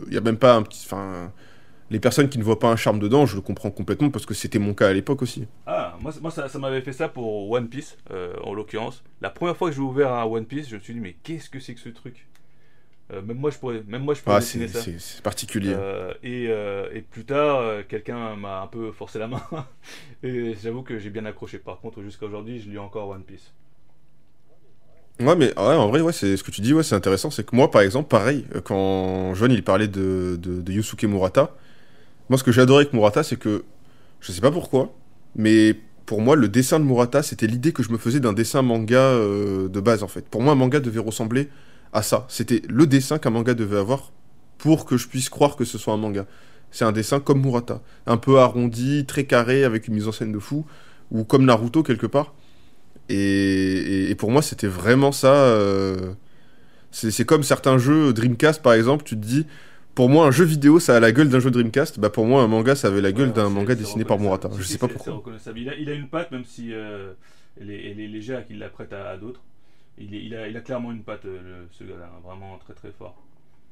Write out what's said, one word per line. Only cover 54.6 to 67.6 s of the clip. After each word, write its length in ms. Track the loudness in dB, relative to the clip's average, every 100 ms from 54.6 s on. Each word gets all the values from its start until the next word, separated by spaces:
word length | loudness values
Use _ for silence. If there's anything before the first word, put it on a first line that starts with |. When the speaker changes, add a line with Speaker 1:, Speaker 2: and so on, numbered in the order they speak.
| -6
Speaker 1:
vraiment 460 | -2 2 4 4
ça, 220 | 4 4
euh... 800 | 6 6 4 2 0 0 -4 -6 -10 -16 -20 -20 -20 -20 -20 -18
c'est, 200 | -6 -4
c'est 140 | -2 2
comme 160 | 2
certains 340 | 2 0 4 4
jeux 340 | 4 4 4
Dreamcast, 480 | 2 0 2 2 4
par 100 | 6
exemple, 320 | 6 4 0
tu 100 | -2
te 100 | -8
dis, 220 | -2 -2 -2 -8 -20 -20 -6
pour 140 | 2 6
moi, 180 | 8 8
un 40 |
jeu 120 | 6
vidéo, 360 | 4 6 8 8
ça 160 | 8 6
a 40 |
la 120 | 8
gueule 160 | 6 6
d'un 100 | 4
jeu 120 | 4
Dreamcast, 480 | 2 2 0 -2 0
bah 100 | -2
pour 140 | 2 2
moi, 160 | 4
un 60 | 4
manga, 260 | 4 2
ça 140 | 2 2
avait 140 | 2
la 100 | 2
gueule 160 | 2 0
Speaker 2:
Ouais, 60 |
Speaker 1:
d'un 140 | 2 0
Speaker 2:
c'est, 60 |
Speaker 1:
manga 200 | 0 0
Speaker 2:
c'est 60 | -2
Speaker 1:
dessiné 240 | -4 -6
par 120 | -2 0
Speaker 2:
reconnaissable. 320 | 0 -2 -4
Speaker 1:
Murata. 80 | -8
Speaker 2:
Si, 60 |
Speaker 1:
Je 40 | -8
Speaker 2:
si, 60 |
Speaker 1:
sais 60 | -4
pas 80 | -6
Speaker 2:
c'est, 40 |
Speaker 1:
pourquoi. 180 | -6 -12
Speaker 2:
c'est 40 | -14
reconnaissable. 420 | -14 -18 -16 -14
Il 80 | -12
a, 60 | -10
il 120 | -10
a 20 |
une 160 | -10 -8
patte, 240 | -8 -8
même 120 | -12
si, 280 | -14 -16 -14
euh, 400 | -12 -12 -14 -14 -18 -20 -20 -20 -18